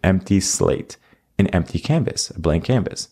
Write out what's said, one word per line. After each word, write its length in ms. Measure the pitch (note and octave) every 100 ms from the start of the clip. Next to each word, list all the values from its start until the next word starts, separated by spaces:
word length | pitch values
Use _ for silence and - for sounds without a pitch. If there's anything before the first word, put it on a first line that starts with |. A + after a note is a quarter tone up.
empty 380 | F#2 F#2+ - G2
slate, 560 | - - - - - - _ _ _ -
an 80 | G2
empty 320 | F2+ - -
canvas, 520 | - D#3 - - -
a 80 | -
blank 260 | E2 E2 -
canvas. 420 | B2+ - - -